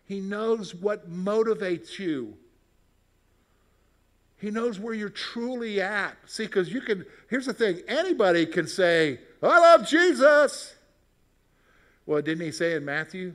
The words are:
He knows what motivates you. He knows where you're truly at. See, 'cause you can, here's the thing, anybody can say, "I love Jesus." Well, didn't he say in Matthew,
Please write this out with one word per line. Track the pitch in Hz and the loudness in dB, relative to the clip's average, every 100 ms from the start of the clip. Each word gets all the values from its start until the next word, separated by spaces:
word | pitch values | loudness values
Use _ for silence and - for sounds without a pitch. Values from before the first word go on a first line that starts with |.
| _ | _
He | 196 | -8
knows | 190 208 226 226 190 | -6 -4 -2 -2 -4
what | 170 202 208 175 | -6 -4 -4 -8
motivates | 170 185 214 226 214 190 170 - - | -6 -2 0 0 0 -2 -6 -8 -10
you. | 190 143 113 104 _ _ _ _ _ _ _ _ _ _ _ _ _ _ _ _ _ _ _ _ | -6 -4 -6 -14 _ _ _ _ _ _ _ _ _ _ _ _ _ _ _ _ _ _ _ _
He | 208 | -8
knows | 214 240 190 | -4 -4 -6
where | 226 | -8
you're | 220 208 | -6 -8
truly | 202 - 233 240 254 233 202 | -8 -10 -8 -6 -6 -4 -4
at. | 185 208 180 - | -2 -4 -6 -10
See, | _ - 220 | _ -10 -4
'cause | 202 175 | -2 -2
you | 233 | -6
can, | - 202 - - _ | -4 -6 -6 -20 _
here's | 247 262 | -4 -4
the | |
thing, | 220 220 175 - | -2 -2 -2 -4
anybody | 254 370 277 196 170 160 | -2 -2 2 4 4 2
can | 175 156 | -2 -4
say, | - 180 165 156 123 - _ | 2 4 4 2 -2 -14 _
"I | 185 339 | 4 6
love | 339 330 208 | 8 8 6
Jesus." | 311 359 262 277 294 277 - - - _ _ _ _ _ _ _ _ _ _ _ _ - | 2 4 6 6 6 4 -2 -16 -20 _ _ _ _ _ _ _ _ _ _ _ _ -4
Well, | 151 | -2
didn't | 147 160 | -2 -4
he | 165 | -6
say | 147 170 | -4 -2
in | 160 | -2
Matthew, | 143 147 156 185 180 | -4 -8 -8 -10 -12